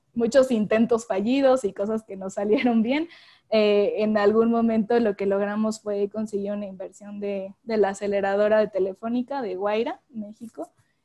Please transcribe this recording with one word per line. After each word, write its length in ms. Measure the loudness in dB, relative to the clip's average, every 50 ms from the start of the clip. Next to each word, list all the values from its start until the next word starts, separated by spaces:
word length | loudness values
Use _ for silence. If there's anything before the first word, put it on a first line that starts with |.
| _ _ _
muchos 360 | -2 -2 4 4 4 4 4
intentos 560 | 2 0 2 2 2 2 4 2 2 0 0
fallidos 600 | -4 -4 -2 0 0 2 4 4 4 4 2 0
y 80 | -4 -4
cosas 300 | -4 -4 -4 -4 -6 -6
que 120 | -10 -12
no 140 | -10 -10 -8
salieron 540 | -6 -4 0 0 2 2 2 2 2 2 2
bien. 260 | 2 0 -2 -4 -6 -10 -20 -20 -20 _ _ _ _
Eh, 460 | 0 2 4 4 4 2 2 2 0
en 200 | 0 0 0 2
algún 320 | 2 4 4 4 4 2 2
momento 480 | 2 2 2 2 2 0 0 2 2 2
lo 160 | 2 0 -2
que 80 | -2 -2
logramos 560 | 0 0 0 0 -2 -2 -2 -2 -2 -4 -6
fue 260 | -6 -6 -4 -2 -4 -4
conseguir 440 | -4 -8 -8 -6 -6 -6 -6 -6 -6
una 140 | -8 -8
inversión 520 | -10 -12 -14 -16 -16 -16 -18 -18 -16 -12 -8
de, 340 | -6 -6 -6 -6 -8 -10 -14 _ _
de 120 | -2 0
la 140 | 2 2 2
aceleradora 680 | 0 -4 -4 -2 -2 0 0 0 2 2 2 4 4 4
de 100 | 2 2
Telefónica 720 | 0 -2 -2 -2 -4 -6 -6 -4 -4 -4 -4 -4 -6 -6
de 140 | -6 -6 -6
Guaira, 440 | -4 -2 -2 -2 -2 -2 -4 -6 -10 _ _
México. 640 | -14 -14 -14 -14 -16 -18 -18 -16 -14 -14 -14 -14 _ _ _ _ _ _